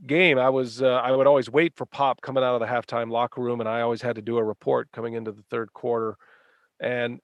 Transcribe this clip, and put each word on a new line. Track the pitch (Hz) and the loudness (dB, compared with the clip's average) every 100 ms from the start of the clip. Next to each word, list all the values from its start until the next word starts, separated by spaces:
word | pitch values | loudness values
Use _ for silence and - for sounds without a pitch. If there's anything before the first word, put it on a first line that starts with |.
| 131 | -2
game | 156 180 127 | 4 4 6
I | 131 | 4
was, | 131 123 113 | 2 -2 0
uh, | 131 123 | 2 2
I | 123 | 2
would | 131 135 | 4 6
always | 143 117 | 4 4
wait | 135 165 - | 2 0 -2
for | 131 | -10
Pop | - 135 120 | 0 0 0
coming | - 135 | -2 0
out | 127 123 | 0 0
of | |
the | 113 | 0
halftime | 120 - 117 113 | -2 -2 -4 -2
locker | 117 120 127 | -2 -2 -2
room, | 123 120 | -4 -2
and | 110 | -2
I | 117 | -2
always | 117 117 | -2 -2
had | 120 113 | -4 -6
to | |
do | 107 117 | -2 -2
a | |
report | 107 104 139 127 117 | -2 -4 -2 -2 -2
coming | 120 117 | -10 -8
into | 117 110 | -8 -10
the | 107 | -12
third | - 120 110 | -10 -8 -8
quarter. | - 117 117 110 101 _ _ _ _ _ - | -8 -4 -2 -2 -8 _ _ _ _ _ -8
And, | - 123 120 123 | -6 -4 -6 -8